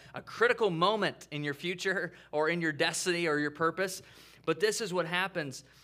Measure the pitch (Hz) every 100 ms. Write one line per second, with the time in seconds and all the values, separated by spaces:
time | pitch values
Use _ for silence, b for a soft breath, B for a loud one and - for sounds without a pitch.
0 | B 127 - - 240 233 208 160 185 214
1 | 170 - - 147 147 139 175 185 196 185
2 | 175 B B 151 156 170 160 143 165 165
3 | 180 170 170 147 147 147 165 165 190 -
4 | B B B B - 160 214 208 208 180
5 | 165 180 190 180 143 120 - B